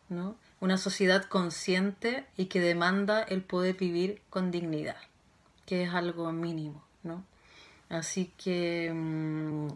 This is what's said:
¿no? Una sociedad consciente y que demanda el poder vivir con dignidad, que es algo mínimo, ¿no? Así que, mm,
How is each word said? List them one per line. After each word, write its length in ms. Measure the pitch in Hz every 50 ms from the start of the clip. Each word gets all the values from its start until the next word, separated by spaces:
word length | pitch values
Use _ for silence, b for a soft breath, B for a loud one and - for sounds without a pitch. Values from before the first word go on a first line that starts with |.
| _ -
¿no? 260 | 180 175 180 196 226 b b b b b
Una 180 | 190 185 190 190
sociedad 460 | - 196 190 - 196 180 185 190 190
consciente 1000 | - - 190 175 170 156 - - - 180 185 190 202 196 - - 233 247 269 269 - -
y 100 | - 190
que 140 | 185 - 185
demanda 640 | 175 175 170 170 170 180 190 196 202 196 214 220
el 200 | 220 - 196 190
poder 340 | 185 - - 180 180 185 185
vivir 460 | 185 190 175 170 170 180 190 208 - - _
con 200 | - 190 185 180
dignidad, 480 | 175 175 170 165 156 151 151 - - - - - _ _ _ _ _ _ _ _ _ _ _
que 180 | - 190 180 180
es 100 | 175 180
algo 380 | 180 175 175 165 170 170 165
mínimo, 520 | 165 165 170 170 165 160 156 151 147 147 - _ _ _ -
¿no? 200 | 170 165 180 190 - B B B B B B B B B B B -
Así 440 | 170 165 160 - - 190 185 175 - -
que, 540 | - 190 180 175 175 170 170 170 170 165 165
mm, 720 | 165 160 160 160 156 160 156 156 156 156 156 151 151 151 147 143